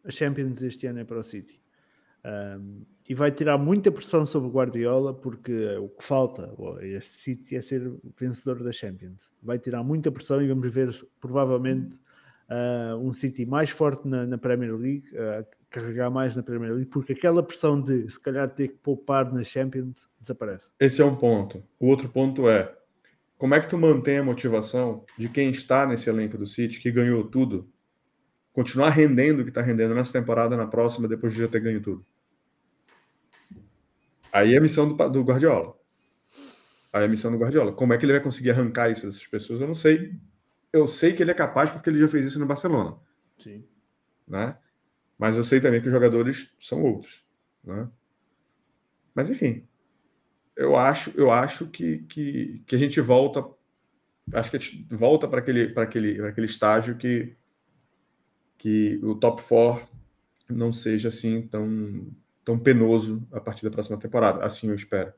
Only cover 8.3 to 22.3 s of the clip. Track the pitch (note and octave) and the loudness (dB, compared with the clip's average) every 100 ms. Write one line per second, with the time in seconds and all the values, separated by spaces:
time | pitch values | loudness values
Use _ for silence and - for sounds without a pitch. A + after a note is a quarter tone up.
8.3 | A#2+ C3+ A#2+ A#2+ A#2 G#2 F#2 F#2 F#2+ _ | -6 -6 -6 -8 -8 -12 -12 -18 -20 _
9.3 | _ A2 B2 B2 A#2+ B2 D#3 D3+ - - | _ -8 -6 -6 -6 -4 -2 -2 -6 -2
10.3 | C#3+ C#3+ C3+ B2+ B2 B2+ A#2+ - _ B2+ | 0 0 0 -2 -2 -2 -4 -18 _ -4
11.3 | C3 C3 B2 C3 C3 F2 - _ _ _ | -2 0 0 0 -4 -6 -14 _ _ _
12.3 | _ _ A#2+ B2 A#2+ A#2 A2+ B2+ B2+ C3+ | _ _ -6 -4 -4 -4 -6 -6 -4 -6
13.3 | C3 A#2+ C#3+ D#3 - D3+ C#3 C#3 C3 B2 | -6 -4 -2 -2 0 -2 0 -4 -4 -4
14.3 | B2+ B2+ B2 A#2+ A2+ B2+ C#3 C3+ - A2 | -4 -2 0 -2 -4 -4 -6 -8 -8 -6
15.3 | G#2+ A2+ _ _ B2 A#2 A#2 B2 C3 C3 | -6 -10 _ _ -12 -8 -4 -2 0 -2
16.3 | A#2+ A#2+ A#2+ A#2 A#2+ B2+ C#3+ C3 C3+ F3 | -4 -6 -6 -4 -4 -4 -6 -6 0 2
17.3 | E3+ - - D#3 C#3+ C3 B2+ A2 - C#3+ | 2 0 0 0 2 0 -2 -2 -8 -6
18.3 | C3+ C3+ C3+ C3+ - - C3+ - C3+ B2+ | -4 -4 -4 -6 -4 -4 -4 0 0 0
19.3 | B2+ A2+ C3 C3 C3 B2+ B2 _ _ A2+ | -4 -6 -6 -4 -6 -10 -12 _ _ -14
20.3 | B2 G#2+ F#2+ _ _ C#3 C3 C#3+ C3 A#2+ | -10 -10 -12 _ _ 2 6 4 6 2
21.3 | A2 G2 A2+ - _ B2+ C3+ C3 C3 C3+ | 2 -2 -10 -20 _ 2 2 0 -2 -2